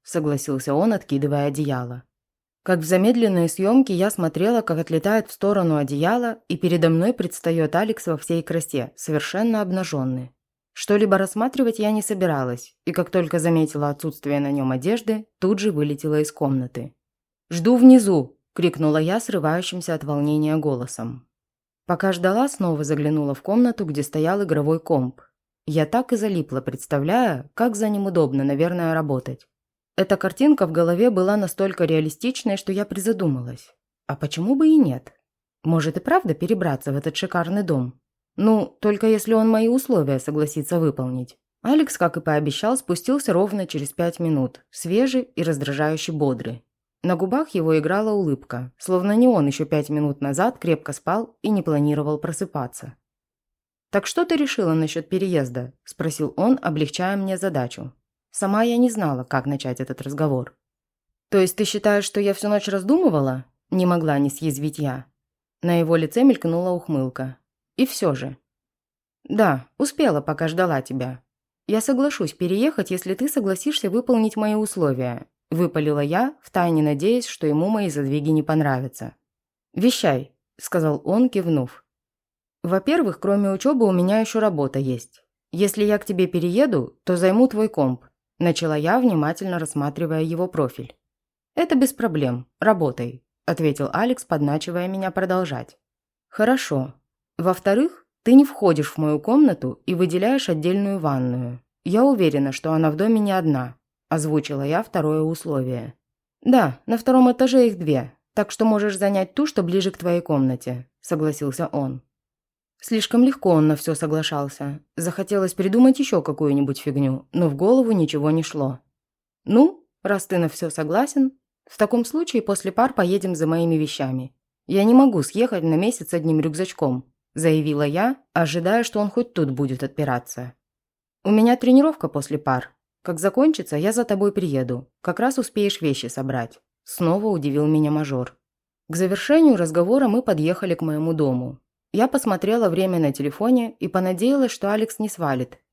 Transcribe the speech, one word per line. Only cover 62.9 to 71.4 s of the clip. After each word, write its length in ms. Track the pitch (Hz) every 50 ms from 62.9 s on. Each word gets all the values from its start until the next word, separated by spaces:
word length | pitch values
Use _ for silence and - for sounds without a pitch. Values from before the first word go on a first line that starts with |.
| 277 349 370 269 165 147 139 131 127 131 131 _ _ _ _ -
Не 140 | - 185 180
могла 320 | 180 175 170 160 151 143
не 120 | 139 143 139
съязвить 500 | - - 160 156 135 135 147 151 151 -
я. 260 | 151 135 127 131 - _ _ _ _ _ _ _ _ _ _ -
На 180 | - 175 175 170
его 160 | 165 156 170
лице 280 | 165 160 151 - 233 262
мелькнула 480 | 277 233 - - 165 165 170 180 185
ухмылка. 680 | 135 127 - - 156 135 131 127 127 - 131 135 127 _ _ _ _ _ _ _ -
«И 80 | - 262
всё 280 | 262 - - 208 165 139
же». 240 | 127 135 135 131 - _ _ _ _ _ _ _ _ _ _ _ _ _ _ _ _ _
«Да, 440 | - - 214 226 175 139 127 - _ _
успела, 440 | - 285 285 - - 311 240 156 143
пока 260 | 139 - 151 - 165
ждала 340 | 160 160 175 185 175 156 135
тебя. 420 | 127 - 131 131 127 127 127 127 _ _ _ _